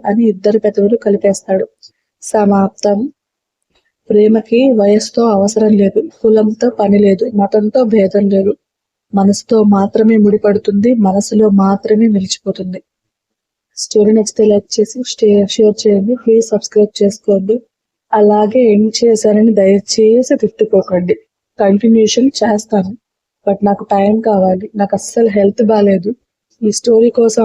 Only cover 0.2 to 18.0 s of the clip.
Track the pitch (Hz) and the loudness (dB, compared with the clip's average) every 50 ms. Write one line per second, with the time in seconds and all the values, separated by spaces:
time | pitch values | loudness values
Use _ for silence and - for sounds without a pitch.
0.2 | 233 220 196 185 - 208 214 220 - 208 202 208 202 208 233 226 - 214 202 202 | 0 0 0 -2 -2 -2 -2 0 -2 -2 -2 0 0 0 0 0 0 -2 -2 0
1.2 | - 202 196 - - - 190 190 - - _ _ _ - _ _ _ _ _ _ | 0 -2 -2 -2 -4 -4 -4 -4 -4 -6 _ _ _ -20 _ _ _ _ _ _
2.2 | - - - 214 208 202 202 196 196 190 - _ - 208 202 202 247 302 - _ | -10 -6 -2 0 0 0 0 0 0 -2 -4 _ -4 -2 -2 -2 -4 -8 -12 _
3.2 | _ _ _ _ _ _ _ _ _ _ _ _ _ _ _ _ _ - 214 208 | _ _ _ _ _ _ _ _ _ _ _ _ _ _ _ _ _ -2 0 2
4.2 | 208 214 220 220 214 - 233 233 262 269 247 214 202 202 208 214 - - - 240 | 2 2 2 0 -2 -2 0 0 2 2 2 2 2 2 0 0 -2 -4 -4 -2
5.2 | 233 226 208 196 196 202 - 220 220 214 220 196 202 190 - 214 - - - _ | 0 0 2 0 0 0 0 0 0 2 2 2 2 0 0 -2 -6 -6 -6 _
6.2 | - 226 220 214 214 214 220 - 240 247 - - 208 202 202 202 208 196 196 190 | 0 2 2 2 2 0 -2 -2 -4 -4 -2 -2 0 2 2 2 2 2 0 0
7.2 | - - 214 202 196 196 - 214 208 214 - 254 247 214 220 220 190 185 185 202 | -2 -4 -2 -2 -2 0 0 -2 -2 0 0 -2 0 0 0 0 0 0 0 0
8.2 | 202 196 202 196 190 202 - - _ _ _ _ _ _ _ _ _ _ - 196 | 0 0 0 0 0 -2 -4 -6 _ _ _ _ _ _ _ _ _ _ -2 0
9.2 | 196 202 202 - - - 233 220 208 208 202 196 196 202 - 226 220 220 226 214 | 0 0 0 -2 -2 -2 0 2 2 2 2 2 0 0 0 0 2 2 2 2
10.2 | 208 208 202 214 - 208 196 208 - - 202 202 202 240 254 233 202 190 185 202 | 2 2 2 0 0 0 -2 -2 -2 -4 -2 0 0 0 0 0 0 0 0 -2
11.2 | 208 - 233 208 220 208 202 196 190 196 196 196 - - 214 214 233 226 208 196 | -4 -2 0 0 2 2 2 2 2 2 0 -2 -2 -2 0 2 2 2 0 -2
12.2 | 190 185 - - - 196 190 - 190 185 180 185 - _ _ _ _ _ _ _ | -4 -6 -8 -10 -8 -8 -8 -8 -8 -10 -12 -14 -16 _ _ _ _ _ _ _
13.2 | _ _ _ _ _ _ _ _ _ _ _ - - - - 214 208 214 220 220 | _ _ _ _ _ _ _ _ _ _ _ -14 -10 -4 0 0 2 2 2 0
14.2 | 208 214 - - 220 214 202 202 - - - 233 208 - - 254 247 - - - | 0 -2 -2 -2 0 0 0 0 -2 -6 -4 -4 -4 -4 -6 -12 -12 -12 -6 -2
15.2 | 226 208 208 202 202 196 - - 214 208 208 - - 214 202 196 196 214 254 247 | 0 2 2 2 0 0 0 0 0 0 0 0 0 0 0 0 0 -2 -4 -2
16.2 | - 226 226 226 - - 214 202 - - - 208 208 208 - - 208 202 208 - | 0 0 2 2 0 0 -4 -6 -4 -2 0 0 0 0 0 -2 -2 -2 -2 -4
17.2 | _ - 202 196 190 202 226 247 - _ _ _ _ _ _ _ | _ -2 -2 -2 0 -2 -4 -4 -6 _ _ _ _ _ _ _